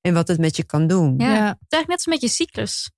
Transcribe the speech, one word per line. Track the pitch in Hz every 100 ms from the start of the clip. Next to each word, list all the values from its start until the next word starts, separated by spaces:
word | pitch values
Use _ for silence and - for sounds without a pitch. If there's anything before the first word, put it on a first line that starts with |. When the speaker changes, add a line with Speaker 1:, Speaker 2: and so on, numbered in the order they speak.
Speaker 1:
En | 185
wat | 170 165
het | 170
met | 160 156
je |
kan | - 151 160
doen. | 185 156 131
Speaker 2:
Ja. | 233
Speaker 3:
Ja. | 214 208
Speaker 2:
Het | 190
is | -
eigenlijk | 311 311
net | 349
als | -
met | 320
je | 240
cyclus. | - 339 - 202 - -